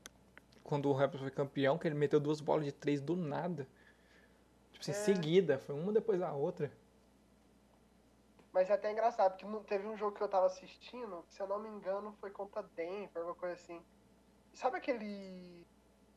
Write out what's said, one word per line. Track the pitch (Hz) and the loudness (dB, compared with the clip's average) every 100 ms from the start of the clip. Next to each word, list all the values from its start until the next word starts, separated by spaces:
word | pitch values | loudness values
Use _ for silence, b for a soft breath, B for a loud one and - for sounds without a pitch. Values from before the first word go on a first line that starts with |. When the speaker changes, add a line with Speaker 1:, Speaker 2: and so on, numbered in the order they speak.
| - - - - - - | -20 -20 -20 -20 -20 -20
Speaker 1:
quando | - 147 139 | -4 0 2
o | |
Raptors | 135 139 139 | 4 2 2
foi | 135 | -6
campeão, | - 139 - 135 160 | -2 -2 2 2 2
que | 170 | 0
ele | 147 | 2
meteu | 147 151 | 4 4
duas | 147 151 | 4 0
bolas | 143 147 147 | 2 2 0
de | |
três | - 147 143 | -2 0 0
do | 139 180 | 0 -2
nada. | 160 139 175 160 131 b b b b b b b _ _ _ | -2 -2 -2 -4 -8 b b b b b b b _ _ _
Tipo | - | -12
assim, | - | -6
Speaker 2:
É. | 180 | 0
Speaker 1:
seguida, | 196 196 156 175 170 139 | 4 4 6 6 6 2
foi | - 143 | -2 -4
uma | 175 | 0
depois | 214 - 190 | 2 2 2
da | 175 | 0
outra. | 147 151 175 143 - _ _ _ _ _ _ _ _ _ _ _ _ _ _ _ - - | 0 -2 -2 -6 -6 _ _ _ _ _ _ _ _ _ _ _ _ _ _ _ -20 -2
Speaker 2:
Mas | 185 185 | 2 4
é | |
até | 202 214 | 4 2
engraçado, | 214 226 233 190 | 2 2 4 4
porque | 185 196 | 2 -4
não, | 214 | -8
teve | 202 202 202 | -2 -2 -2
um | 214 | -4
jogo | 208 208 | -4 -2
que | |
eu | 202 | 0
tava | 196 185 | 4 4
assistindo, | 185 175 - - 240 233 175 160 | 2 -10 -18 -16 -12 -10 -10 -12
que, | - | -10
se | |
eu | 196 | -4
não | 202 | -4
me | 220 | -6
engano, | 208 180 196 208 208 | -8 -4 -4 -6 -10
foi | 202 | -12
contra | 202 196 220 190 - | -10 -10 -10 -10 -8
Denver, | 165 196 196 - | -6 -6 -8 -6
alguma | 170 170 | -6 -4
coisa | 180 170 | -6 -6
assim. | - 170 - _ _ _ _ _ _ | -10 -16 -16 _ _ _ _ _ _
E | - | -2
sabe | - 370 | 0 0
aquele, | - 240 208 202 190 185 180 175 170 _ _ _ _ | 0 -2 -4 -8 -10 -14 -16 -18 -20 _ _ _ _